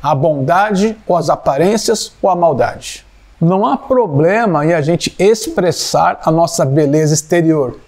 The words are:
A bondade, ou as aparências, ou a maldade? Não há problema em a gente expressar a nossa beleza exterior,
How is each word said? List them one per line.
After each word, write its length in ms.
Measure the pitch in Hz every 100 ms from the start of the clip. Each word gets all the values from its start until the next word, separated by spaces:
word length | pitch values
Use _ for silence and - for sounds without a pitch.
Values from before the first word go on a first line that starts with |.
A 100 | 147
bondade, 840 | 143 160 147 135 175 214 190 214 214 -
ou 100 | 175
as 140 | 147
aparências, 840 | 143 - 139 180 214 - 214 - -
ou 80 | 196
a 60 |
maldade? 720 | 175 170 127 117 95 - - - _ - -
Não 260 | 165 190 233
há 100 | 269
problema 880 | - 262 208 139 160 214 226 151
em 80 | 156
a 80 | 170
gente 340 | 147 170 - -
expressar 1000 | 190 220 - - 180 156 - 151 170 -
a 60 | -
nossa 340 | 165 165 -
beleza 480 | 151 143 143 151 151
exterior, 640 | 151 - 175 160 160 127 -